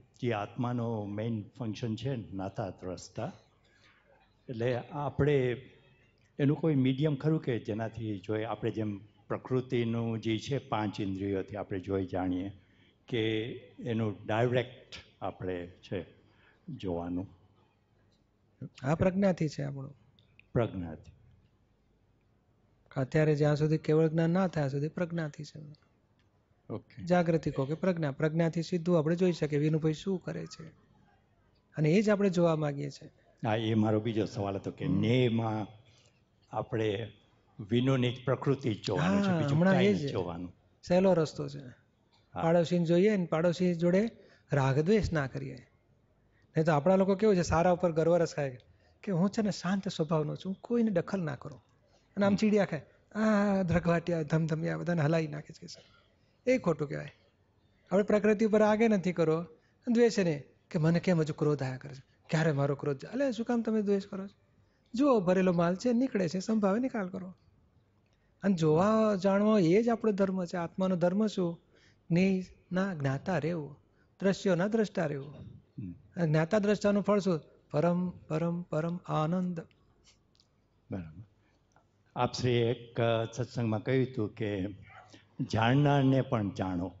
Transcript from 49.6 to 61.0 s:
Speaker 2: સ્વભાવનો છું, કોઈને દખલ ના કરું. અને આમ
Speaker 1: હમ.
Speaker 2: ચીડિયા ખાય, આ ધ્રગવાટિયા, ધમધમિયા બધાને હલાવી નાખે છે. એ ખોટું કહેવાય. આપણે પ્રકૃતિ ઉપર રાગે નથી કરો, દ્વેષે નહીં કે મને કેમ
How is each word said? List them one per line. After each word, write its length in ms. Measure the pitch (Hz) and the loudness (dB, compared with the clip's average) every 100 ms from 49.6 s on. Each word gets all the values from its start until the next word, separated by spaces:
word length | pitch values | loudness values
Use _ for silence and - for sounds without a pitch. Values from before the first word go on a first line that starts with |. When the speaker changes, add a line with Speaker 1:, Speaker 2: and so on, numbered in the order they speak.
| 175 196 190 | -2 -2 -2
Speaker 2:
સ્વભાવનો 480 | - 156 160 151 147 | -4 0 0 -2 -6
છું, 220 | 185 190 | -8 -10
કોઈને 300 | - 240 226 | -4 0 2
દખલ 300 | 175 - 196 | 0 -2 -4
ના 140 | 156 131 | -4 -6
કરું. 280 | - - _ _ _ _ _ - | -12 -18 _ _ _ _ _ -2
અને 100 | 202 | 2
આમ 60 | |
Speaker 1:
હમ. 40 | 196 | 2
Speaker 2:
ચીડિયા 300 | 214 202 180 | 4 2 2
ખાય, 200 | 151 - _ _ 208 | -2 -10 _ _ -2
આ 460 | 220 208 202 190 | 0 2 2 0
ધ્રગવાટિયા, 600 | 180 170 170 170 165 165 | 2 2 2 0 0 -2
ધમધમિયા 560 | 151 160 160 160 165 160 | 0 0 0 -2 -2 -4
બધાને 240 | 160 170 | -2 0
હલાવી 260 | 143 165 156 | 2 2 0
નાખે 400 | 147 - 160 165 | -6 -12 -18 -18
છે. 0 | - - _ _ _ _ _ - | -20 -20 _ _ _ _ _ 0
એ 60 | 254 | 0
ખોટું 300 | 180 156 147 | 0 -2 -4
કહેવાય. 260 | 151 147 - _ _ _ _ _ _ _ | -6 -10 -16 _ _ _ _ _ _ _
આપણે 120 | 185 | 0
પ્રકૃતિ 420 | 208 214 208 208 220 | 4 4 4 2 4
ઉપર 140 | 208 | 4
રાગે 280 | 214 214 233 | 4 4 4
નથી 260 | 208 180 | 2 2
કરો, 320 | 175 156 160 175 - _ _ - | 0 2 0 -2 -14 _ _ 0
દ્વેષે 320 | 233 233 - | 4 4 4
નહીં 200 | 175 143 - _ _ | 0 0 -6 _ _
કે 80 | 175 | 0
મને 200 | 156 | 2
કેમ 220 | 170 | 2